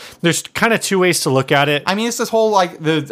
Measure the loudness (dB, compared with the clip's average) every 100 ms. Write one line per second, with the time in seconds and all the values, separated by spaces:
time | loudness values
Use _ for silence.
0 | -20 -4 -2 -2 -4 -2 0 0 0 0
1 | 2 0 0 0 2 2 2 0 -2 -2
2 | -4 -4 -2 2 2 2 0 -2 -2 -2
3 | -2